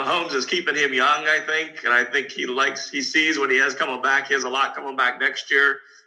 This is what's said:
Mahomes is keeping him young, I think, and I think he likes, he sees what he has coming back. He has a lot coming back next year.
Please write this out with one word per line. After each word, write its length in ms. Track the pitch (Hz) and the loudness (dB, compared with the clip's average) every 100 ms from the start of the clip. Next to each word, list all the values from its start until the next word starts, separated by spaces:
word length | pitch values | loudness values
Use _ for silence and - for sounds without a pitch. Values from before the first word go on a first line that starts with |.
Mahomes 320 | 139 175 170 | 0 -2 0
is 100 | 139 | -2
keeping 300 | 123 180 151 | -2 -2 -2
him 180 | 147 143 | 0 0
young, 340 | 131 135 147 151 | 2 2 2 2
I 140 | 156 147 | 0 0
think, 380 | 156 156 - | -4 -4 -6
and 80 | 117 | 2
I 120 | 123 | 2
think 260 | 123 143 131 | 4 -2 -4
he 160 | - 131 | -6 -4
likes, 440 | 123 139 - - | 0 0 -2 -8
he 100 | 139 | -6
sees 380 | 131 156 156 147 | -2 0 2 0
what 120 | 135 | 2
he 80 | 131 | 2
has 160 | 139 | 2
coming 280 | 131 156 123 | 0 -4 -2
back. 260 | 135 135 135 | 0 0 2
He 60 | |
has 80 | 139 | -2
a 60 | 123 | 0
lot 260 | 135 135 | 0 -2
coming 220 | 147 143 131 | -2 -8 0
back 240 | 123 127 | 0 0
next 300 | 139 139 - | -2 -2 0
year. 280 | 143 139 135 - - | 2 4 0 -8 -20